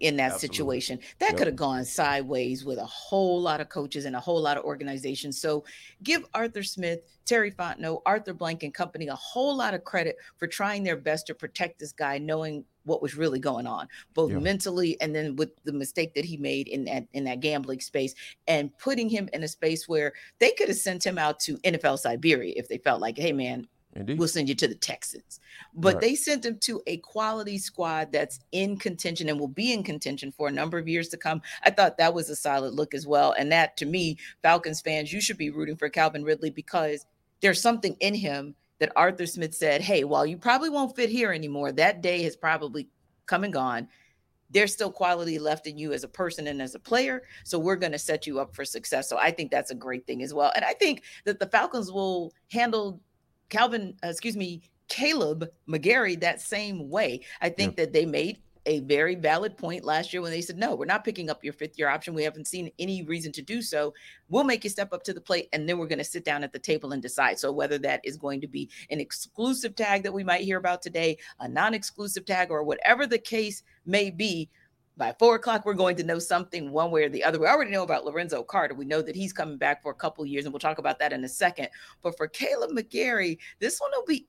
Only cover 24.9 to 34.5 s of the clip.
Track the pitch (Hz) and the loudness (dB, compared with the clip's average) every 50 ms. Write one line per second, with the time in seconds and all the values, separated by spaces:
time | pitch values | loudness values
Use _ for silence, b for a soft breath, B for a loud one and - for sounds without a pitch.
24.9 | 127 - - - - - - - - - B B B B B B B 165 165 190 | -4 -6 -8 -10 -10 -12 -16 -20 -20 -20 B B B B B B B 2 4 6
25.9 | 185 - - 240 277 294 - 302 294 254 226 233 226 220 - - 226 - - - | 6 6 4 2 2 2 0 0 0 0 0 -4 -4 -2 -2 -2 -2 -4 -4 -4
26.9 | 175 165 - - - 214 220 214 220 220 214 208 202 196 190 - - - 175 165 | -6 -6 -8 -6 -4 -2 -2 0 -2 -2 -4 -4 -6 -6 -6 -6 -4 -2 -2 0
27.9 | 160 156 156 151 156 147 151 - - - _ _ - 180 196 202 202 196 - 214 | 0 0 0 0 0 0 0 0 -4 -10 _ _ -2 0 0 0 0 -2 -4 -4
28.9 | 175 - - 175 165 - 170 151 151 147 147 131 135 190 220 247 240 214 185 196 | -4 -4 -4 -4 -4 -2 -2 -2 0 0 -2 -2 -2 -2 0 0 0 0 -2 -4
29.9 | 151 151 - 135 143 139 - 139 - - 151 143 139 143 151 165 170 170 160 160 | -6 -6 -4 -6 -6 -6 -8 -10 -6 -4 -2 -2 0 -2 -2 -2 -2 -4 -2 -2
30.9 | 165 170 165 165 - 165 - 160 160 160 - B B B B 160 151 - 190 170 | -2 -2 -2 -4 -6 -6 -2 -2 -2 -2 -4 B B B B 6 8 8 6 6
31.9 | - - 165 165 170 170 151 147 147 - - 147 139 139 135 131 117 143 151 151 | 6 6 6 6 4 2 0 -4 -4 -4 -2 0 0 0 0 0 -2 -2 -2 -2
32.9 | - 139 151 143 147 143 143 143 - - 139 147 160 165 160 151 - - 151 147 | -4 -6 -2 2 4 6 6 6 4 2 2 4 6 6 6 4 2 -2 -4 -2
33.9 | 165 185 175 160 156 B B B B B - 160 | -2 -2 -2 -2 -4 B B B B B 6 6